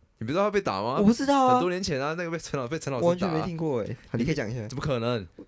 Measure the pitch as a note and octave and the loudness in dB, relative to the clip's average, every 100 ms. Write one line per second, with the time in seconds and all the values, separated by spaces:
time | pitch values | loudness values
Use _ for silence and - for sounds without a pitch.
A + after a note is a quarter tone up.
0 | _ _ A2 E3+ G3+ G3+ F#3+ G2 A2 D3 | _ _ -4 0 2 2 0 -2 -2 4
1 | G3+ A#3+ C#4 C#4 B3+ B3+ F3+ F3+ G3 C3+ | 4 4 4 4 6 4 2 -2 -2 -2
2 | C#3+ E3+ E3+ E3 - C#3+ A#2+ D#3 C#3 B2+ | -2 -4 -4 -6 -6 -6 -4 -4 -4 2
3 | F3 F3+ F3+ D#3+ F#3+ E3 D#3+ B2 F#2 A#2 | 2 2 0 -2 -4 -4 -2 -2 -4 -8
4 | - A2+ C3 C#3+ G#2+ B2 G#2+ B2 D3+ B2 | -6 -2 0 0 -2 -4 -6 -6 -2 0
5 | A#2 A#2 F2 - | 0 -2 -6 -16